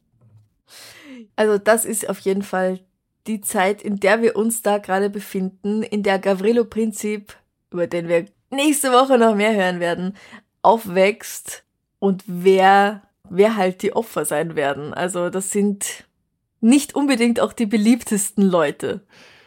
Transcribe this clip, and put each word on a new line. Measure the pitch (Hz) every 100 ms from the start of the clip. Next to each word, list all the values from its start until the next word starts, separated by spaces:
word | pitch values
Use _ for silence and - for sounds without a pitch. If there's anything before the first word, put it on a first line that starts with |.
| _ _ _ _ _ _ _ - - - 294 254 220 -
Also | 214 208
das | 202 226
ist | - 226 -
auf | 196
jeden | 196 196
Fall | 202 185 185 185 _ _ _ _ -
die | 214
Zeit, | - 214 185 202
in | 214 202
der | 190 226
wir | 233 -
uns | 226 226
da | 208 208
gerade | 208 190 202
befinden, | 202 202 190 190 - 202 214
in | 214 208
der | 202 190
Gavrilo | 196 190 196 240
Princip, | 226 214 220 208 208 208 208 - _ _ _
über | 180 170
den | 175 170
wir | 170 - _ -
nächste | 277 302 285 262
Woche | 247 269 254
noch | 226
mehr | 208 208
hören | 214 180 175
werden, | 170 170 185 - - - _ _
aufwächst | 180 226 214 175 190 226 - - - - _ _ _ -
und | 202 190 -
wer, | 175 185 190 190 196 202 202 _ _ -
wer | 180 214 220
halt | 185 185
die | 202
Opfer | - 233 175
sein | 151 151 165 156
werden. | 139 139 147
Also | - 180 185 175
das | 190 190
sind | 208 202 202 - - _ _ _ _ _ -
nicht | 220 277 -
unbedingt | - 285 247 233 233
auch | -
die | - 220
beliebtesten | 220 208 240 - 208 - -
Leute. | 196 175 147 - 127 98 _ _ - _